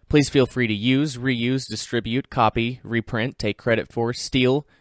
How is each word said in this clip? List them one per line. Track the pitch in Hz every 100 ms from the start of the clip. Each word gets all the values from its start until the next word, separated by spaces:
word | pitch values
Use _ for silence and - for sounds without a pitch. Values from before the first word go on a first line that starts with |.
| -
Please | 151 135
feel | 139 123
free | 127 113
to |
use, | 104 123 135 151 123
reuse, | 135 117 120 131 -
distribute, | 107 - 117 110 123 -
copy, | 127 110 117 117 127
reprint, | 107 117 - 117 123 -
take | 107 -
credit | 120 110 67
for, | 120 117
steal, | - - 131 127 139 - _